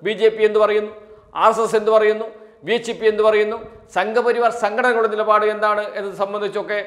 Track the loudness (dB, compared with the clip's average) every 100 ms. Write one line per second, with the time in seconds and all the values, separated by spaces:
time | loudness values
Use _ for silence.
0 | -4 2 0 4 2 4 2 2 -2 -12
1 | -20 -20 _ 2 2 4 0 0 2 4
2 | 4 0 -6 -14 -20 _ -4 -4 -4 -2
3 | -2 2 2 2 0 -4 -12 -20 -6 -4
4 | 0 0 0 2 0 0 -4 0 0 0
5 | -2 -2 2 2 2 0 -2 -2 -4 -8
6 | -10 -6 -6 -4 -6 -6 -6 -6